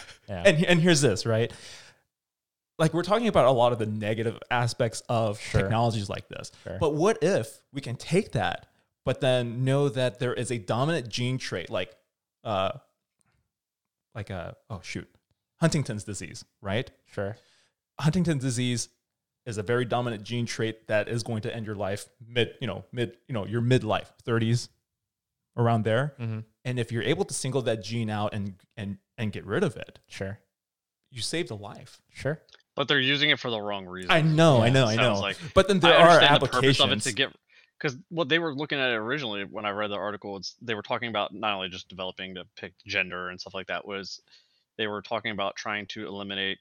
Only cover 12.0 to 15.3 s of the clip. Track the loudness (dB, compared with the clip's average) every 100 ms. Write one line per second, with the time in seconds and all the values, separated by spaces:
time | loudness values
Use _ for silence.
12 | _ _ _ _ -4 0 0 -4 _ _
13 | _ _ _ _ _ _ _ _ _ _
14 | _ -14 -10 -10 -10 -14 -14 -14 -10 -10
15 | -12 _ _